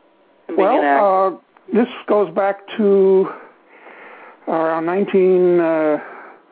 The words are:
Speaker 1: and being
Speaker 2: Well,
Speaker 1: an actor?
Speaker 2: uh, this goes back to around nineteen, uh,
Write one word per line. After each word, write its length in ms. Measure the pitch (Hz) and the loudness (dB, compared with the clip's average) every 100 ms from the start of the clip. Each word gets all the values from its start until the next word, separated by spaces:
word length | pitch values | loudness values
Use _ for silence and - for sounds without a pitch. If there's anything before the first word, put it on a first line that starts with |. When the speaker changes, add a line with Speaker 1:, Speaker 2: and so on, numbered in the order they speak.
| _ _ _ _ - | _ _ _ _ -8
Speaker 1:
and 80 | 165 | -2
being 140 | 190 | 0
Speaker 2:
Well, 100 | 269 | 0
Speaker 1:
an 60 | 294 | 2
actor? 200 | 139 202 | 2 2
Speaker 2:
uh, 260 | 190 190 - _ _ - | 2 0 -4 _ _ -4
this 160 | 233 247 - - | -2 -2 -4 -2
goes 260 | 208 190 | 0 0
back 280 | 175 196 196 - - | -2 -4 -4 -8 -2
to 500 | 202 196 190 190 190 - - _ _ - - - - - - - - | 2 4 4 2 0 -6 -20 _ _ -20 -20 -20 -20 -20 -20 -16 -6
around 380 | 165 160 165 165 | -4 -2 -4 -4
nineteen, 760 | 185 196 196 185 185 180 175 | -4 0 2 2 2 2 2
uh, 380 | 165 160 156 147 - - - - _ | 0 0 -2 -2 -6 -20 -20 -20 _